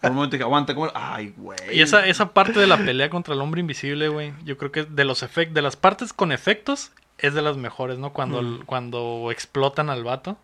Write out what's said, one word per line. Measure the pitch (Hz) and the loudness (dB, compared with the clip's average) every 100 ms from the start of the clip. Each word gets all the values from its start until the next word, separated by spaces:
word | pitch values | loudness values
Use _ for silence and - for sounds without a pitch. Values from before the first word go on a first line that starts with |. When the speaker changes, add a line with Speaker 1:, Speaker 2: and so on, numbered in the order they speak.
Speaker 1:
Por | 123 | 0
un | 131 | 0
momento | 143 135 | 0 0
dije, | |
"Aguanta, | 120 143 143 | 2 2 2
¿cómo?". | 135 156 | -2 -4
Ay, | 117 - 120 104 95 | -4 -8 -8 -10 -12
güey. | 92 - 98 | -14 -12 -4
Speaker 2:
Y | 113 | 2
esa, | 156 208 190 | 6 6 6
esa | 180 208 | 2 4
parte | - 196 226 | 4 4 6
de | 196 | 6
la | 175 | 6
pelea | 190 127 143 | 4 2 0
contra | 175 170 | -2 -4
el | 139 | -4
hombre | 139 165 | -2 -2
invisible, | 170 139 139 147 151 | -4 -4 -4 -2 -2
güey, | 151 147 147 | -2 -6 -12
yo | 160 135 | -10 -8
creo | 143 | -4
que | 156 | -4
de | 151 147 | -4 0
los | 139 127 | 2 0
efect-, | 127 - 165 | -4 -2 0
de | 156 | 0
las | 143 - | 0 2
partes | 185 196 233 | 2 2 -8
con | - 180 | -2 0
efectos, | 131 - 208 - 277 - _ _ _ | 0 0 -2 -2 -6 -6 _ _ _
es | 143 | -2
de | 147 | 0
las | 151 139 | -2 -2
mejores, | 120 - 127 127 | -8 -6 -6 -6
¿no? | 139 | -8
Cuando, | - 131 123 | -6 -4 -2
Speaker 3:
Mm. | 120 120 - | -4 -6 -6
Speaker 2:
cuando | 131 120 120 120 117 117 | -6 -4 -6 -6 -4 -6
explotan | 117 - 143 135 139 151 | -6 -6 0 0 2 -2
al | 131 | -2
vato. | 117 131 - 202 | -4 -6 -6 -12